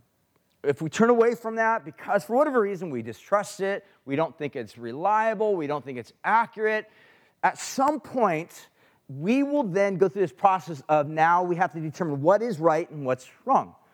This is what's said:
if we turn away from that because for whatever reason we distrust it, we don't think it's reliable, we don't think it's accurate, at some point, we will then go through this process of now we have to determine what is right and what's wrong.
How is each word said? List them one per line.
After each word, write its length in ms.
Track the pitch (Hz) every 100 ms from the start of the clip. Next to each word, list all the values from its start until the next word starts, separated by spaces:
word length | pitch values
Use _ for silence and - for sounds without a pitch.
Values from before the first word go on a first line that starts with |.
| _ _ _ _ _ _
if 180 | 139 139
we 80 | 160
turn 220 | - 233
away 240 | 240 226
from 220 | 233 220 226
that 280 | 220 226
because 400 | 143 - - 202
for 120 | - 240
whatever 240 | 302 254
reason 300 | 202 190 175
we 120 | 127
distrust 580 | 113 110 - 202 196 -
it, 240 | 196 196 - _
we 120 | - 139
don't 200 | 156 -
think 180 | 147 135
it's 220 | 110 -
reliable, 760 | 117 127 190 214 220 214 214 190
we 100 | 143
don't 180 | 147
think 140 | 135 123
it's 140 | 110 _
accurate, 680 | 170 220 226 - 214 214 208 _ _ _ _ _
at 160 | - 135
some 420 | - - 269 302
point, 680 | - 254 214 156 175 - - _ _ _ -
we 340 | 135 170 254
will 220 | 277 294
then 320 | 233 175 202 190
go 120 | 185
through 140 | 208
this 100 | 180
process 500 | - 196 190 160 151 -
of 200 | 151 147
now 340 | 156 160 175
we 140 | 180 170
have 160 | 180
to 80 | 165
determine 420 | 160 - 175 143
what 200 | 147 208
is 180 | 240 160
right 280 | 165 156 170
and 140 | 156
what's 240 | 135 127 - _
wrong. 300 | - 247 95 85 _